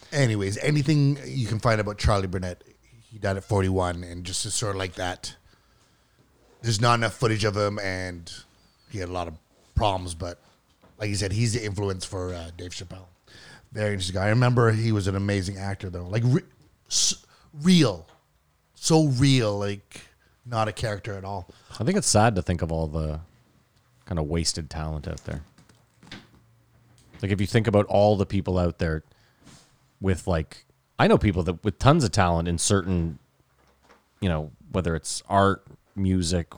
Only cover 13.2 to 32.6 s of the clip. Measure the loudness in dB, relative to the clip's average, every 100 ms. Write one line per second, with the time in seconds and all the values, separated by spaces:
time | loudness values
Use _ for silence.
13.2 | _ -20 -20 -20 _ -4 -2 -2 -4 0
14.2 | 2 4 4 6 4 4 2 0 0 0
15.2 | 0 0 -2 -6 -8 -8 -8 -10 -6 0
16.2 | 2 2 0 _ _ _ -6 -2 0 -2
17.2 | _ _ _ -2 4 6 4 0 -10 _
18.2 | _ _ _ _ _ _ 2 4 4 4
19.2 | 4 4 2 -2 -4 -6 -12 -20 -20 _
20.2 | _ _ -6 -2 -2 -2 -6 -6 -8 -10
21.2 | -8 -10 -12 -20 -16 -4 0 0 2 4
22.2 | 4 2 0 -2 -2 -2 -2 -4 -4 -6
23.2 | -12 _ _ _ _ _ _ _ -8 -4
24.2 | -2 -2 -2 -4 -8 -8 -6 -6 -8 -10
25.2 | -10 -12 -12 _ _ _ _ _ -20 -20
26.2 | -20 _ _ _ _ _ _ _ _ -8
27.2 | -4 -2 2 2 4 4 4 4 6 4
28.2 | 0 -2 0 0 0 0 -2 -2 -8 _
29.2 | _ _ -20 -20 _ _ _ _ -2 -2
30.2 | 0 -2 -4 -12 _ _ _ 2 4 6
31.2 | 4 2 0 -2 -4 2 4 6 4 2
32.2 | 4 2 0 0